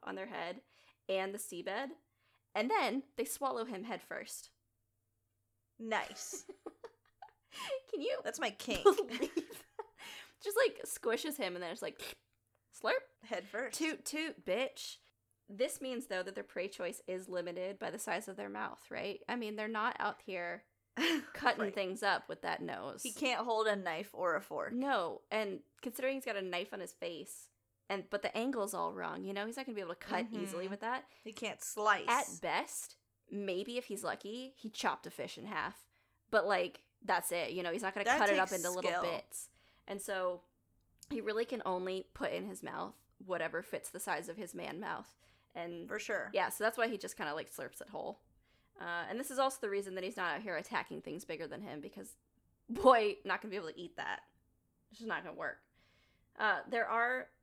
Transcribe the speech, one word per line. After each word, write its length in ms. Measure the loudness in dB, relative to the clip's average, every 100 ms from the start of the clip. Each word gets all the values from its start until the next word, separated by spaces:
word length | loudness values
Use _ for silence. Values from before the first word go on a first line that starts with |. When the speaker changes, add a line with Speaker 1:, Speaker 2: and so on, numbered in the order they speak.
Speaker 1:
on 120 | -8 -6
their 120 | -6
head 340 | -4 -4 -6 -12 _ -20 _ 0
and 240 | 2 0
the 60 | -4
seabed, 520 | -6 -6 -4 -2 -2 -6 _ _ _ _ _
and 160 | 2 4
then 340 | 6 4 2 -2 -2
they 100 | -2
swallow 400 | 0 0 0 -2
him 200 | -4 -4
head 160 | -6
first. 480 | -4 -8 -6 -10 -12 _ _ _ _ _ _ _ _ _ _ _ _ -10
Speaker 2:
Nice. 680 | 0 0 0 -6 -8 -8 -12 -14 -14
Speaker 1:
<laughs> 1300 | -14 -18 _ _ -20 -20 -20 _ -8 -4 -4 -2
Can 100 | 0
you 160 | 0 0
Speaker 2:
That's 160 | -2 0
my 100 | -2
kink. 320 | -2 -2 8
Speaker 1:
<laughs> 0 |
believe 360 | 10 10 4 0
that? 240 | 0 -2 -4 -10 -14 -14 -14 -14 -14 -14 -16 -10
Just, 140 | 0 4
like, 240 | 4 4 -6
squishes 520 | -2 2 2 0 -2
him 180 | -2 -2
and 80 |
then 80 | -6
it's 100 | -4
like, 200 | -6 -6 -10 -12 _ _ _ _ _ -2
slurp. 100 | 2 2 0 _ -6
Speaker 2:
Head 220 | -6 -4
first. 300 | -4 -2 0
Speaker 1:
Toot, 260 | 0 0
toot, 420 | -4 -2 -4 -4 0
bitch. 520 | 0 0 -4 -10 -12 _ _ _ _ -8
This 300 | 0 0 0
means, 260 | -4 -4 -2
though, 160 | -2
that 120 | -2 -6
their 80 |
prey 240 | -6 -4 -4
choice 340 | -2 -4 -4 -4
is 220 | -4 -2
limited 500 | -4 -2 -2 -4 -4
by 120 | -6
the 80 | -4
size 280 | -2 -2 -2
of 80 | -6
their 140 | -6
mouth, 320 | -4 -4 -6 -8
right? 320 | -4 -2 -4 -4
I 60 | -2
mean, 200 | -2 -2
they're 120 | -2
not 280 | 0 0 2
out 180 | 0 -2 -6
here 380 | -4 -2 -4 -10 _ _ 0
Speaker 2:
<laughs> 360 | 4 4 0
Speaker 1:
cutting 280 | 0 2 4
Speaker 2:
Right. 120 | 2 2
Speaker 1:
things 280 | 0 2
up 240 | 4 4 2
with 140 | -4
that 200 | -2 0
nose. 420 | -2 -4 -4 -4
Speaker 2:
He 80 | -6
can't 320 | 0 2 2 2
hold 220 | 4 4
a 80 | 4
knife 340 | 2 -2 -4
or 220 | 0 4 2
a 60 |
fork. 320 | 0 -4 -2
Speaker 1:
No, 480 | 0 2 4 2 -2 -2
and 280 | 0 0 -4 -10 -10
considering 340 | -8 -2 0 0
he's 100 | -2
got 100 | -2
a 60 |
knife 320 | 0 -2 -2
on 60 | -6
his 100 | -8
face, 580 | -6 -6 -6 -10 -14 -16 _ _ _ -4
and 140 | -4 0
but 120 | 0
the 140 | 0 0
angle's 360 | 0 2 0
all 200 | 0 0
wrong, 300 | 0 -4 -4
you 100 | -4
know? 120 | -2 -2
He's 120 | -4
not 80 | -6
gonna 100 | -4
be 60 |
able 120 | -4 -6
to 40 |
cut 260 | -2 0 0
easily 340 | -2 -4 -4 -4
Speaker 2:
Mm-hmm. 60 |
Speaker 1:
with 80 | -4
that. 240 | -2 -2 -6 -14
Speaker 2:
He 80 | -12
can't 280 | -6 -6 -4
slice. 420 | -6 4 6 6 6
Speaker 1:
At 180 | 4 4 -2
best, 540 | 0 2 0 -4 -8 -12 _ _ -10
maybe 460 | -4 -2 -2 -2 -4
if 80 | -4
he's 180 | -2
lucky, 500 | -2 -2 -4 -8 -8 -10
he 120 | -10
chopped 380 | -2 0 0 -6
a 40 |
fish 260 | -6 -6 -6
in 80 | -6
half. 400 | -2 -4 -6 -20 _ _ _ 2
But, 160 | 4 6
like, 340 | 4 2 -4 _ _ 2
that's 260 | 2 4
it, 200 | 0 0
you 120 | 0
know? 80 | 0
He's 100 | 0
not 120 | 0
gonna 120 | 2 4
Speaker 2:
That 120 | 6
Speaker 1:
cut 100 | 8
it 100 | 6
up 100 | 6
Speaker 2:
takes 140 | 2
Speaker 1:
into 80 | 0 2
little 160 | 2
Speaker 2:
skill. 120 | 2
Speaker 1:
bits. 460 | 2 -2 -6 -10 -10 _ -20 _ -8
And 140 | -6
so 400 | -2 0 0 0 -8 _ _ _ _ -16 -6
he 100 | -2
really 240 | 2 2 2
can 160 | 0 0
only 420 | 0 0 -2 -4
put 180 | -4 -2
in 140 | -2 -4
his 180 | -6
mouth 300 | -6 -4 -6 -8 _ -12 -4
whatever 360 | 0 0 -2
fits 280 | -2 -6 -6
the 100 | -6
size 300 | -2 -2 -2
of 80 | -6
his 160 | -8 -6
man 240 | -6 -6
mouth. 340 | -4 -4 -8 -18 -20 -20 _ -8
And 320 | -8 -8 -6
Speaker 2:
For 120 | -4
sure. 300 | -2 -2 0
Speaker 1:
yeah, 160 | 2 2
so 140 | 2
that's 140 | 0 2
why 100 | 0
he 100 | 0
just 200 | -6 -4
kinda, 160 | -2
like, 180 | -2 -4
slurps 280 | -8 -8 -10
it 80 | -10
whole. 320 | -6 -6 -8 _ _ _ _ _ -10
Uh, 220 | -4 -2 -2
and 100 | -4
this 100 | -2
is 80 | 4
also 200 | 4 2
the 80 | -2
reason 240 | 0 -2 -4
that 80 |
he's 140 | -4 0
not 180 | 0 0
out 40 |
here 140 | 0 -2
attacking 460 | 0 -2 -2 -6
things 240 | -6 -8 -6
bigger 200 | -6 -6
than 160 | -8
him, 180 | -8 -8
because, 360 | -10 -12 -16 -18 _ _ _ _ -8
boy, 480 | 8 10 10 8 2
not 180 | 0 -2
gonna 100 | -2
be 60 | -6
able 120 | -6
to 80 | -8
eat 180 | -10 -6
that. 240 | -4 -6 -8 _ _ _ _ _ _
It's 100 | -10
just 80 | -4
not 160 | -4
gonna 120 | -4 -6
work. 220 | -4 -6 _ _ _ _ _ _ _ 0
Uh, 220 | 2 2 2
there 200 | 0 2
are, 400 | 4 2 0 -4 _